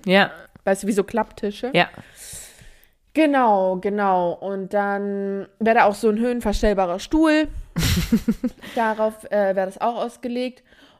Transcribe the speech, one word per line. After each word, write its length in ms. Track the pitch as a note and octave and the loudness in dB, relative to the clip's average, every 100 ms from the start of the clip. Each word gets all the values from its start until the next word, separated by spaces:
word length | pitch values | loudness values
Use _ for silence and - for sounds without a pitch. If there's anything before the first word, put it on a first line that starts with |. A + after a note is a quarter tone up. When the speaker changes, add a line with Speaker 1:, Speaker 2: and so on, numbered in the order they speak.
| F#3 | 2
Speaker 1:
ja. 240 | G3 F#3+ D#3+ - - | 2 2 -4 -20 -6
Speaker 2:
Weißt 200 | G3 G3 | -2 -2
du, 40 | G3+ | 0
wie 40 | |
so 100 | G3+ | -2
Klapptische? 680 | F#3 A#3 A3+ - G#3 - B3 | -2 -4 -6 -6 -10 -6 -2
Speaker 1:
Ja. 140 | F3+ - - - - - - - - - - _ _ _ D4 | 0 0 -4 -20 -20 -18 -18 -20 -20 -20 -20 _ _ _ 2
Speaker 2:
Genau, 640 | D#4 C#4 A#3 G3+ F#3 F#3 | 4 4 4 4 2 0
genau. 560 | G3+ G#3 G3 F#3 F3 | -2 0 2 2 0
Und 420 | - G3 G3 F#3+ G#3 | -2 -6 -8 -4 -2
dann 720 | G3+ G3+ G3+ G3+ G3 G3 - - | 0 -2 -4 -4 -4 -6 -10 -2
wäre 180 | G#3+ A3+ | 2 4
da 80 | G3+ | 4
auch 100 | G3+ | 4
so 140 | A3+ | 0
ein 100 | G#3+ | 0
höhenverstellbarer 800 | B3 A#3+ G#3+ G3+ G#3+ G3 F3+ F#3+ | 0 -2 -2 0 0 2 0 -2
Stuhl 480 | - D#4 D#4+ D#4 D4+ - - E3+ | -2 2 4 4 0 -6 -10 -4
Speaker 1:
<laughs> 1000 | D#3+ F3 - G#3+ - - B3 - - B3 | 0 0 0 0 0 -4 -6 -8 -8 -2
Speaker 2:
Darauf, 480 | A3 G#3+ A3 A3 - | -2 0 -2 -4 -4
äh, 240 | G#3 G3 F#3+ | 0 0 0
wäre 100 | F#3+ | -4
das 160 | - | -2
auch 140 | A#3 A3+ | -4 -2
ausgelegt. 680 | A#3+ - B3 A#3+ B3+ - _ _ - | -6 -8 -8 -4 -6 -8 _ _ -20